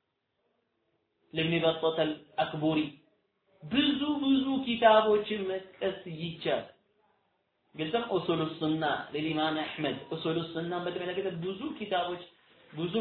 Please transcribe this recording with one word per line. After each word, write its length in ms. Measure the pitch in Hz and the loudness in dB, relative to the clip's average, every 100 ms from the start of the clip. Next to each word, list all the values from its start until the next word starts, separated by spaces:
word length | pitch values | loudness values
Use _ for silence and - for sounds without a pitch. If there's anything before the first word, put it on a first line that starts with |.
| _ _ _ _ _ _ _ _ _ _ _ _ _ | _ _ _ _ _ _ _ _ _ _ _ _ _
ለኢብኑ 220 | 160 160 170 | -2 2 4
በጠተል 480 | 160 160 160 160 156 151 - - | 4 2 2 2 0 -2 -6 -2
አክቡሪ 420 | 156 156 156 156 147 - _ _ _ _ _ _ | -2 0 2 2 0 -6 _ _ _ _ _ _
ብዙ 380 | 151 262 294 269 294 277 | -2 2 4 2 0 0
ብዙ 280 | 269 269 269 269 | 4 4 2 0
ኪታቦችን 760 | 233 233 226 214 214 214 208 214 | -2 6 8 8 6 4 2 -4
መጥቀስ 540 | 190 190 - - 196 - 180 160 | -4 -6 -8 -6 -4 -4 -10 -8
ይቻላል። 500 | 170 - 165 110 87 - _ _ _ _ _ _ _ _ _ | -8 -6 -2 -2 -4 -16 _ _ _ _ _ _ _ _ _
ግልጽ 200 | 151 156 | -6 -2
ነው። 120 | 233 233 | -2 0
ኡሱሉ 300 | 185 165 160 156 | -2 0 0 0
ሱና 320 | - 156 160 151 127 - | -2 0 0 0 -2 -4
ለኢማም 480 | 147 156 156 156 156 | -4 -2 0 0 -2
አሕመድ፣ 400 | 151 - 147 - - | -4 -4 -4 -4 -8
ኡሱሉ 260 | 165 170 165 | -4 -2 -2
ሱና 280 | 165 165 170 175 | -2 -6 -4 -4
በተመለከተ 480 | 175 175 180 185 190 170 | -4 -6 -6 -4 -4 -4
ብዙ 220 | 180 196 294 | -6 -6 -8
ኪታቦች፣ 500 | - 208 185 175 175 - _ _ _ - | -8 -4 -2 -2 -6 -12 _ _ _ -14
ብዙ 220 | 151 170 214 | -6 -2 0